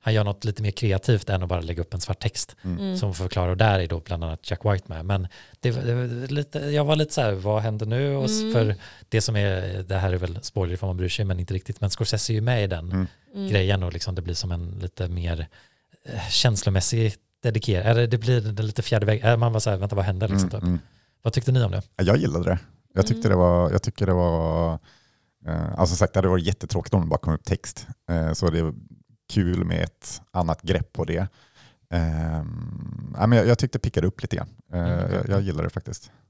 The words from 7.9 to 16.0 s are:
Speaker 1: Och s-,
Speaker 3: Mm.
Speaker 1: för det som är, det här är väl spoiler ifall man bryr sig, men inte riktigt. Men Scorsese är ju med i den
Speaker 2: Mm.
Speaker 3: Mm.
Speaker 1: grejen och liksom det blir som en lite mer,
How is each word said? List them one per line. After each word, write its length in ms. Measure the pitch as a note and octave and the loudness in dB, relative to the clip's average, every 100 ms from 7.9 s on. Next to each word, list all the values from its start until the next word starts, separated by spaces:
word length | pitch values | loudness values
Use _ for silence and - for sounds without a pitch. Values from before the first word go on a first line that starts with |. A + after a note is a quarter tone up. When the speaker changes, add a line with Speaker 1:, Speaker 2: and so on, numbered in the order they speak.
| A#2+ C#3+ C#3 | 0 0 0
Speaker 1:
Och 80 | |
s-, 160 | G#3+ G#3+ | 0 0
Speaker 3:
Mm. 120 | G#3+ | 2
Speaker 1:
för 220 | A3+ A2 G2 - - - | 2 2 0 -6 -20 -2
det 120 | A2+ | 0
som 160 | - G#2+ | 2 2
är, 460 | G2+ F#2 F#2 F#2+ F2+ | 2 0 -4 -6 -4
det 80 | F#2+ | -2
här 160 | F#2 | 0
är 40 | F2+ | 0
väl 220 | F2+ E2+ | -2 -6
spoiler 320 | - - F2+ | -6 -4 -2
ifall 140 | F2+ G2 | -2 -4
man 80 | F2+ | -2
bryr 120 | F2+ | -2
sig, 160 | - | -2
men 160 | G2+ F#2 | -2 -2
inte 140 | F2+ | -2
riktigt. 260 | F#2 - G2+ | -6 -6 -4
Men 100 | G2+ | -2
Scorsese 420 | - A#2 G#2+ - | -2 -2 -2 0
är 20 | |
ju 60 | A2 | -2
med 240 | A2+ B2 | 0 0
i 20 | G2+ | 0
den 260 | F2 E2+ | -2 -2
Speaker 2:
Mm. 140 | F#2 F2+ - _ | -2 -2 -6 _
Speaker 3:
Mm. 140 | G3+ G3 | -8 0
Speaker 1:
grejen 320 | G2+ F#2+ G2 | 2 2 2
och 100 | F2+ | 0
liksom 220 | E2+ - | -4 -6
det 80 | F2+ | -6
blir 120 | E2+ | -4
som 180 | E2+ F#2 | -4 -4
en 260 | F2 E2+ F#2 | -6 -6 -8
lite 260 | F#2 - F2+ | -10 -6 -4
mer, 400 | F2 E2+ E2 D#2 - _ _ _ _ | -2 -2 -4 -6 -12 _ _ _ _